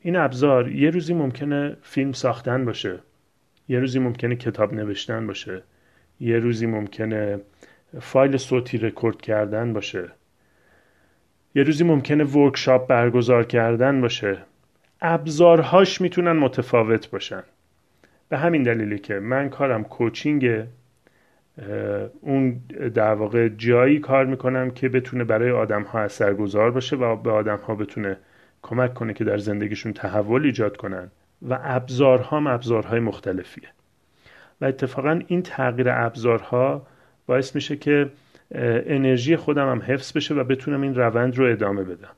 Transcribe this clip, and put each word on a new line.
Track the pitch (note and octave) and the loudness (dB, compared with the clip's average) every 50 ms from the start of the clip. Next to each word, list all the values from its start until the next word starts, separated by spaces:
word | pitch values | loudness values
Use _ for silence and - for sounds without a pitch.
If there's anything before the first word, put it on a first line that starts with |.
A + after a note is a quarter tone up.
این | - E3+ F3 | -2 0 2
ابزار | F3+ D#3 B2+ B2+ B2 C#3 C#3+ C3+ B2+ A#2+ B2 | 2 2 2 2 2 4 4 6 4 2 0
یه | - C3+ C#3 D#3+ | 0 2 2 2
روزی | E3 F3+ D#3 D#3 F3 | 2 0 -2 -2 -2
ممکنه | E3 D3 C#3+ B2 B2 C#3+ D3 C#3+ C#3+ C#3+ C#3+ - - | 0 0 -2 -4 -6 -6 -4 -2 -2 -4 -6 -8 -12
فیلم | _ - - C#3+ C3+ C#3 | _ -6 -4 -2 -2 -2
ساختن | B2+ - - B2+ A#2 - - B2+ B2 C3 C3 | -4 -2 -2 -2 -2 -2 -4 -4 -2 -2 -2
باشه، | A#2 G#2+ - - G2 F2+ F2 _ _ _ _ _ _ _ _ _ _ _ _ _ - | -4 -6 -6 -8 -8 -8 -10 _ _ _ _ _ _ _ _ _ _ _ _ _ -4
یه | B2 B2 | -2 0
روزی | C3 C3 B2 C3 | 0 0 0 0
ممکنه | B2+ B2 A#2 - - A#2+ B2 | 0 -2 -2 -2 -2 -4 -4
کتاب | A#2+ - A#2 G#2+ - G#2+ G#2 - | -2 -4 -8 -2 -2 -2 -2 -2
نوشتن | G#2+ G#2+ G#2 G2+ - - - A2+ A2+ A2+ | -6 -6 -6 -6 -8 -8 -8 -6 -6 -6
باشه، | G#2 G2 - - G#2 F#2 F#2 - _ _ _ _ _ _ _ _ _ _ _ | -8 -8 -10 -12 -12 -14 -14 -14 _ _ _ _ _ _ _ _ _ _ _
یه | A#2+ A#2 A#2 A#2 | -2 0 0 2
روزی | A2+ A#2+ A#2 A2 A#2 | 2 0 -2 0 -2
ممکنه | A2+ A2+ G#2+ G#2 G2+ - - A2 A2+ A2 G#2+ G#2+ G#2 G2+ G2+ G2+ _ _ _ - _ _ _ _ _ - B2 | -2 -2 -4 -6 -8 -8 -8 -6 -4 -4 -4 -4 -4 -6 -8 -10 _ _ _ -20 _ _ _ _ _ -18 -18
فایل | - - - C3 C3+ C#3 C#3 | -16 0 4 4 4 4 2
صوتی | C3 - - B2+ B2+ A#2+ - - | -2 -2 -2 -2 -2 -2 -2 -4
رکورد | A2+ A2 A2 G2+ - - A2+ G2+ - | -4 -4 -4 -4 -2 -2 -2 -2 -4
کردن | - - A2 G#2+ G#2+ G2+ G#2+ A2 A#2 A#2+ A2 | -4 -2 -2 -2 0 -2 -2 -4 -4 -4 -4
باشه، | G#2 G2 - - F#2+ F2+ - - _ _ _ _ _ _ _ _ _ _ _ _ _ _ _ _ _ _ _ _ _ _ _ _ _ _ _ _ | -6 -6 -8 -8 -10 -10 -10 -16 _ _ _ _ _ _ _ _ _ _ _ _ _ _ _ _ _ _ _ _ _ _ _ _ _ _ _ _
یه | C#3+ C#3 | 2 2
روزی | D3+ D#3 D3 E3+ | 4 4 2 4
ممکنه | E3+ D#3+ C#3+ C3 - D3 D3+ D3+ | 4 4 2 2 0 0 2 2
ورکشاپ | C#3 C3+ C#3+ C#3+ C#3 C3+ - - C3+ C3 B2 G2+ | 2 4 6 6 6 4 2 2 4 4 4 4
برگزار | - C3 A#2 A#2+ B2 A#2 B2 A#2 A#2 B2 A#2 A#2 | 4 4 4 4 4 2 2 4 4 4 4 4
کردن | A2+ - A#2+ A2+ A#2 A#2+ A2+ B2 C3+ C#3 C3 | 2 0 2 2 2 2 2 2 2 2 2
باشه. | B2 A2+ - - - G2+ F#2+ F#2 - _ _ _ _ _ _ _ _ _ _ _ | 0 0 -2 -2 -2 -4 -4 -4 -10 _ _ _ _ _ _ _ _ _ _ _
ابزارهاش | - E3 E3 D#3+ D3 D#3+ D3+ D3+ F3 F3 E3+ E3 D#3+ - - F#3 G3 F#3 - - | -2 0 0 0 -2 -4 2 6 8 8 8 8 6 4 6 6 6 6 2 -2
می‌تونن | F#3 E3+ - F3+ F3 E3+ | -4 -2 0 0 2 2
متفاوت | E3 D#3 D3 B2+ - - A#2+ - - A#2+ A2+ A2 A2+ G#2+ - - | 2 2 2 2 0 -2 -2 2 2 2 4 4 0 0 -2 -6
باشن. | - F#2+ - - G2+ F#2+ - _ _ _ _ _ _ _ _ _ _ _ _ _ _ _ _ _ | -10 -10 -10 -10 -12 -12 -14 _ _ _ _ _ _ _ _ _ _ _ _ _ _ _ _ _
به | D#3 | -4
همین | C3+ D#3 E3+ E3+ D3+ B2+ | 0 0 2 2 2 2
دلیله | A#2+ A#2 A2+ G#2+ G#2 G#2 | 2 0 0 -2 -4 -4
که | G2+ - - G#2 G2 | -8 -6 -6 -6 -6
من | G2+ A#2 B2+ C3+ C#3+ C3+ | -4 -2 -2 -2 -2 -4
کارم | C3+ - C#3 C3+ A#2+ A2 G#2+ | -4 -2 0 0 0 -2 -4
کوچینگه، | - - - B2 A2+ - - - D3+ D3+ D3 B2+ B2 A2+ A2 A2 A#2+ - _ _ _ _ _ _ _ _ _ _ _ _ _ _ _ _ | -8 -4 -2 -2 -2 -2 -2 -2 0 0 2 2 2 0 0 -4 -10 -16 _ _ _ _ _ _ _ _ _ _ _ _ _ _ _ _
اه، | - G#2+ G2 G#2 G#2 G#2 G#2 G2+ G2+ G#2 G#2 - - | -16 -12 -10 -8 -6 -6 -4 -4 -6 -6 -10 -14 -14
اون | - D3+ C3+ C3+ C3+ B2+ A#2+ B2 - - - - C#3 A#2+ G#2+ | -6 -2 0 0 0 -2 -2 -6 -14 -16 -12 -8 -8 -2 0
در | A#2 G#2+ G#2+ A2 | 2 2 2 2
واقع | G#2 G#2+ G#2 A2 A#2 A#2 A2+ | 0 -2 0 2 2 2 2
جایی | G#2 G#2+ A2 A#2+ A#2+ A#2+ B2+ C3+ D3+ D3+ | 0 -2 2 4 6 6 6 6 4 2
کار | D3 - C3 C3+ C3+ | 2 2 2 2 2
می‌کنم | C3 C3+ C3 - B2+ C3 B2+ B2+ B2+ | 2 -2 -2 -2 -2 -2 0 -4 -4
که | B2 - C#3 B2+ | -4 -4 -4 0
بتونه | A#2+ C3 A#2+ - B2 B2+ A#2+ | 0 0 -2 -2 -4 -4 0
برای | A2+ A2 A2 A#2+ B2 | 0 2 2 2 2
آدم‌ها | B2 A2+ A2 G#2+ G#2+ G#2 G2+ - - A2+ | 2 2 0 0 -2 -4 -4 -4 -4 -4
اثرگذار | G#2 G2+ - - A2 G2+ G2+ G2 G#2+ G2 G2+ G#2 G#2+ A#2+ | -4 -4 -2 0 0 0 2 0 -2 -2 2 2 2 2
باشه | A#2+ C3 B2 - D3 | 2 0 -4 -4 -4
و | C3 B2 A#2 A2+ | -2 0 -2 -2
به | G#2+ A2+ A2+ | -2 -2 0
آدم‌ها | A2 G#2+ G#2+ G#2+ G#2 G2+ - - A2 | 0 0 0 -2 -4 -4 -4 -8 -6
بتونه | G#2 G#2+ - - G#2 G#2 G2 F#2+ - _ _ _ _ _ _ _ _ | -6 -6 -8 -6 -8 -6 -6 -8 -8 _ _ _ _ _ _ _ _
کمک | - - A2+ B2 B2+ B2 B2 | -14 -6 -2 0 0 0 -2
کنه | - A#2 A2 G2+ | -6 -8 -8 -6
که | - A2+ | -4 -2
در | G#2 G#2 | -2 -2
زندگیشون | G#2+ G2+ G#2+ G#2 G#2 G2+ - G#2+ - - A2+ G2+ | -2 -2 -4 -4 -4 -4 -6 -6 -8 -8 -10 -10
تحول | - - G2 F#2 G#2+ G#2 G#2 A#2 C#3 D3+ | -8 -8 -4 -2 -2 0 0 0 2 2
ایجاد | C#3 A#2 B2 A2 G#2 - | 0 0 0 -2 -4 -4
کنن | - - G2 F#2+ F#2 F2+ F#2 _ _ _ _ _ _ F3 B2+ | -6 -10 -10 -10 -10 -12 -14 _ _ _ _ _ _ -8 -6
و | B2+ D3 - | -6 -6 -4
ابزارهام | D3 B2+ B2 A#2+ B2+ B2+ B2 C#3 C3+ B2+ B2+ B2 - D3+ D3+ D3+ | -4 -4 -4 -4 -4 0 4 6 6 6 6 4 0 -2 -2 0
ابزارهای | C#3+ B2 A#2+ B2 A2+ A#2 A2 G#2 - A#2 A#2 | 0 -2 -2 -2 0 -2 -2 0 -2 -2 -2
مختلفیه. | A#2 A2 - - - G2 F#2 F#2 F2 - - - - - _ _ _ _ _ _ _ _ _ _ _ - - - - - _ _ | -2 -2 -4 -6 -8 -6 -6 -6 -8 -10 -18 -20 -20 -20 _ _ _ _ _ _ _ _ _ _ _ -20 -20 -20 -20 -20 _ _
و | C#3+ | -2
اتفاقاً | C3+ C3 - C#3 A#2+ - - C3 D3 D#3+ F3 E3+ | -2 0 -2 -4 -4 -4 -2 0 0 0 0 -2
این | - F3+ F3+ | -2 -2 -2
تغییر | F3+ - - - C3 B2+ A#2+ B2 C3 B2 | -2 -4 -4 -2 -2 -2 0 2 0 2
ابزارها | B2 A#2+ A#2 A#2 - B2+ A2+ B2 A#2 G#2+ - - B2+ B2 B2+ C#3 C#3+ C#3+ B2+ _ _ _ _ _ _ _ _ | 2 2 -2 -2 -4 -2 0 2 2 0 0 -2 0 2 2 0 0 -4 -10 _ _ _ _ _ _ _ _
باعث | - B2+ C3 C3+ - - | 0 0 0 0 -2 -6
می‌شه | D3 C3+ - D3 | -8 -6 -6 -8
که، | D3 - D3 D3 D3 C#3+ C#3 - _ _ _ _ - _ _ | -4 0 2 2 2 2 0 -6 _ _ _ _ -20 _ _
اه، | - C3 B2 A#2+ A2+ A#2+ - | -8 -2 0 0 0 0 0
انرژی | - D3+ C3+ C3+ C3 C3 A#2+ A#2+ C#3+ E3 | 0 0 2 4 4 2 2 4 2 0
خودم | D3+ - - D3+ C#3+ C#3 C3+ | 2 2 -2 0 0 0 0
هم | B2+ A2+ F#2+ | 0 -2 -2
حفظ | G#2+ C3+ C#3 - - - | -2 -4 -4 -4 -6 -4
بشه | D#3 C#3+ - D3+ | -4 -4 -2 -2
و | C#3+ B2+ | -2 0
بتونم | A#2+ C3+ C3 - D3+ C#3+ C#3 | 0 -2 -2 -2 -4 -4 -2
این | C#3 C#3 C3 | -2 -2 0
روند | B2 B2 A#2 A2 A#2 A#2+ B2+ B2 | 2 2 2 2 2 0 0 2
رو | B2+ C3 | 2 2
ادامه | B2 A2+ G#2 G#2+ G2+ G2+ G2 F#2+ | 2 2 2 0 -2 -2 -4 -6
بدم. | F#2 F2 E2+ G2+ - - | -8 -10 -14 -16 -20 -20